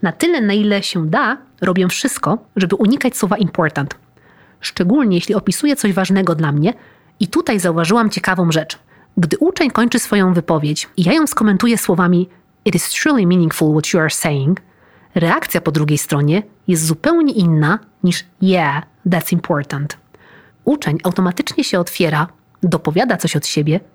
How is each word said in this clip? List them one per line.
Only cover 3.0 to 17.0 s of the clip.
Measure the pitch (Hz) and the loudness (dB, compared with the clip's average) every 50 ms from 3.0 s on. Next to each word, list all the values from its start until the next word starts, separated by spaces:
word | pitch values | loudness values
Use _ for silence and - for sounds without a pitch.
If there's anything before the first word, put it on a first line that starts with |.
| - 254 - - | 0 -2 -2 -2
słowa | - 190 202 - | -2 0 0 0
important. | 214 160 - - 170 151 - - 143 143 - - _ _ _ _ _ _ _ _ - _ _ _ | 0 -2 0 0 -2 -2 0 -4 -6 -6 -8 -14 _ _ _ _ _ _ _ _ -20 _ _ _
Szczególnie | - - - - 185 175 220 302 285 220 185 175 | -14 -12 -6 -2 0 0 2 2 2 2 0 0
jeśli | - - 214 | 0 0 -2
opisuję | 214 - - 185 - - 294 285 | -2 0 -2 -4 0 0 -2 -2
coś | 269 - 208 185 | 0 0 -2 0
ważnego | 185 190 180 190 196 190 180 170 | 0 0 2 2 0 2 0 0
dla | 151 160 151 | 0 0 -2
mnie | 143 147 147 190 247 - - - _ _ _ _ _ _ | 0 0 0 0 -2 -4 -12 -20 _ _ _ _ _ _
i | 220 - | -6 -2
tutaj | - 311 339 330 247 202 | -2 -2 -2 0 -2 0
zauważyłam | 175 185 165 165 170 156 202 240 226 214 | 0 0 0 0 0 2 2 2 2 0
ciekawą | - - - - 185 180 180 170 | -2 -2 -2 -2 0 2 2 2
rzecz. | 156 160 151 - - - _ _ _ _ _ _ _ - | 2 0 -2 -4 -10 -16 _ _ _ _ _ _ _ -2
Gdy | 170 156 - - | 0 0 0 2
uczeń | - 339 359 - 339 269 | 0 0 0 0 -2 0
kończy | - - 226 240 - - | 2 0 0 2 0 -2
swoją | - - - 202 190 185 180 | -2 0 0 2 2 2 2
wypowiedź | 175 160 - 170 156 151 147 151 - - - _ - | 0 0 0 0 0 0 -2 -2 -4 -6 -10 _ -2
i | 180 | 0
ja | 165 247 | 2 2
ją | 320 311 277 | 2 2 0
skomentuję | - - 220 214 202 185 - 240 233 214 | 0 0 2 2 2 2 2 2 0 0
słowami | - - 190 165 185 175 180 175 180 180 - _ _ _ _ _ _ | 0 0 2 2 4 4 4 2 2 0 -6 _ _ _ _ _ _
„It | 208 175 | -2 0
is | 180 - - | 0 -2 -2
truly | - - - 311 294 262 196 175 | -6 -2 0 2 2 4 4 4
meaningful | 180 180 170 160 - - 165 156 | 4 4 2 2 0 0 0 2
what | 151 156 147 - - | 2 0 0 0 0
you | 185 | 0
are | 160 156 | 0 0
saying”, | - - - 170 147 143 135 143 180 - - _ _ _ _ _ _ - _ _ _ | -2 -2 -2 -2 -2 0 0 0 0 -2 -4 _ _ _ _ _ _ -20 _ _ _
reakcja | 190 170 165 196 - - - - 175 | 0 0 2 0 0 -2 -2 -4 -2
po | 170 170 | -2 0
drugiej | 151 156 151 147 151 143 | 0 0 0 0 0 -2
stronie | - - - 143 143 147 156 196 208 - _ _ _ - | -2 -2 -2 0 2 2 2 0 -2 -4 _ _ _ -2
jest | 180 160 160 | -2 0 0
zupełnie | 160 160 - | -2 -2 0